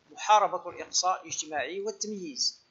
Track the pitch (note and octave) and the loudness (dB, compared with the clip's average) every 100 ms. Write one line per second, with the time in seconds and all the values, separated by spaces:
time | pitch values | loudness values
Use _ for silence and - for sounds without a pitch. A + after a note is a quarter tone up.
0 | - - - G#3+ F3+ F3 F3 D#3+ - - | -20 -2 6 6 6 0 -6 -10 -4 0
1 | F3+ - D#3+ - D#3 D3 C3 G3 G#3 G3+ | 2 0 -4 -8 -4 -4 -2 -4 -6 -6
2 | G#3 G3+ E3 B2 - - _ | -6 -6 -6 -2 -2 -4 _